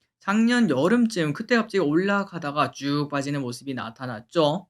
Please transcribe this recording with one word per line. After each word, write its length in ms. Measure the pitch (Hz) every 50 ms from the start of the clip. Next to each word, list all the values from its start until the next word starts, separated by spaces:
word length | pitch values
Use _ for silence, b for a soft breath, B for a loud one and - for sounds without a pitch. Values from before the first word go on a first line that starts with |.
| _ _ _ _
작년 500 | _ - 202 220 226 233 247 247 233 180
여름쯤 640 | 139 127 143 180 233 247 240 226 - 180 160 151 143
그때 220 | - 220 - 247
갑자기 240 | 233 220 226 - 196
올라가다가 920 | 170 143 151 170 190 202 202 202 190 190 - 165 147 143 143 151 143 127
쭉 360 | - - 139 143 143 147 147 143
빠지는 320 | 143 143 135 143 143 143
모습이 340 | 135 120 120 123 135 139 131
나타났죠. 920 | 120 101 113 113 - 131 127 120 107 113 _ - 175 156 147 151 202 -